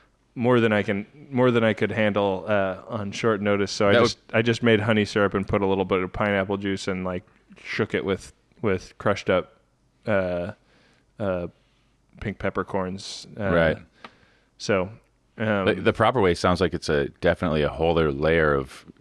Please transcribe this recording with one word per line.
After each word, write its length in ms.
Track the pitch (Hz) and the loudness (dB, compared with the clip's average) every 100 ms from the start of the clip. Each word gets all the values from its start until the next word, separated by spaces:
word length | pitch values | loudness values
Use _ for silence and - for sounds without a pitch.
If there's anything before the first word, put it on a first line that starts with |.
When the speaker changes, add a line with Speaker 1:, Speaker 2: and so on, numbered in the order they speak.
| _ _ _ | _ _ _
Speaker 1:
more 260 | - 120 123 | -4 2 4
than 120 | 113 | 4
I 100 | 107 | 2
can, 240 | 101 101 104 - - | 0 -4 -6 -14 -6
more 200 | 131 127 | 2 2
than 140 | 120 | 4
I 80 | 113 | 2
could 180 | 107 104 | 2 -2
handle, 540 | 113 107 101 101 95 87 | 0 0 2 0 0 0
uh, 300 | 104 95 92 - | 0 0 -4 -8
on 220 | 117 101 | -8 -8
short 280 | - 117 104 | -4 0 0
notice. 320 | 104 101 98 | 0 0 0
So 160 | - 104 | 0 4
I 40 | |
Speaker 2:
That 60 | 113 | 4
would 40 | 117 | 4
Speaker 1:
just, 100 | - - | 0 -4
I 80 | 113 | 0
just 200 | 117 113 | 0 2
made 180 | 120 110 | 4 4
honey 260 | 107 107 104 | 4 2 2
syrup 260 | 110 101 | 2 2
and 140 | 98 95 | 0 -2
put 140 | 104 | 0
a 40 | 98 | 2
little 200 | 98 95 | 0 0
bit 160 | 95 | 0
of 100 | 92 | -2
pineapple 460 | - 107 101 95 101 | -2 0 0 0 -2
juice 280 | 101 95 - | -2 -4 -4
and, 160 | 92 | -4
like, 180 | 92 92 - _ _ - | -4 -6 -10 _ _ -20
shook 300 | - - 107 | -8 -4 -2
it 100 | 95 | -2
with, 300 | 80 92 - - _ _ | -2 -4 -6 -20 _ _
with 320 | 113 92 - - | -2 -2 -4 -6
crushed 320 | 110 101 - | -2 -2 0
up, 260 | 92 82 _ _ _ _ _ - | 0 -2 _ _ _ _ _ -2
uh, 460 | 101 92 87 87 - _ _ _ _ _ - | -2 0 -4 -6 -10 _ _ _ _ _ -8
uh, 280 | 101 90 87 - _ _ _ _ _ - | -4 -4 -6 -12 _ _ _ _ _ -12
pink 180 | 110 95 | -10 -6
peppercorns. 880 | 101 98 95 98 92 95 - - - - | -6 -4 -4 -4 -4 -8 -12 -16 -14 -8
Uh, 40 | 101 | -2
Speaker 2:
Right. 280 | 85 82 76 - _ - _ _ _ _ - | 2 2 0 -8 _ -20 _ _ _ _ -10
Speaker 1:
So, 320 | - 101 92 110 _ _ _ - | -2 -2 -2 -8 _ _ _ -6
um, 280 | 110 101 95 | -2 0 0
Speaker 2:
The, 80 | |
the 180 | 92 98 | 0 0
proper 280 | - 113 127 | 2 2 2
way 140 | 95 | 2
sounds 260 | 85 95 85 | 2 0 2
like 120 | 90 | 0
it's 140 | 82 - | -2 -2
a, 180 | 76 69 - | 0 -2 -2
definitely 420 | 87 85 87 76 | 0 0 0 0
a 60 | 71 | -2
whole 240 | 67 82 | 0 0
other 200 | 82 80 | 2 0
layer 420 | 69 76 82 78 | 0 2 2 2
of, 300 | 71 67 - - - | 0 -2 -12 -20 -10